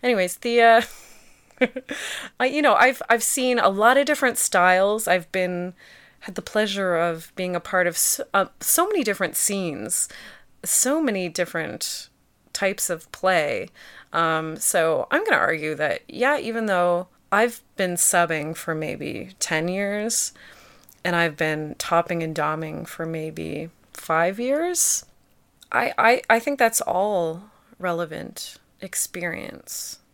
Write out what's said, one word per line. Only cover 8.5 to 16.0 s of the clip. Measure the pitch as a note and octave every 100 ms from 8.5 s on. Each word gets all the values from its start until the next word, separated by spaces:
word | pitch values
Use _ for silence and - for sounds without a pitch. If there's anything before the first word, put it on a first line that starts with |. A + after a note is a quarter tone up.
| -
so | - - F#4
many | G#4
different | G#3+ G3 F3+ -
scenes, | - G3 F3+ C#3 G#2+ - - - - - - _
so | - - B3 D4+
many | D4 G3+ F3+
different | E3+ E3+ E3+ D#3 - - - - _ _ _ _
types | - G3 G3+ -
of | E3 -
play. | - F#3 F3+ D3 G#2+ F#2+ - - - -
Um, | D#3+ E3 D#3+ D#3+ D#3
so | - F#3 E3 D3 -
I'm | D4+
gonna | A4 C4
argue | - D#3+ D#3 D3+
that, | D3+ -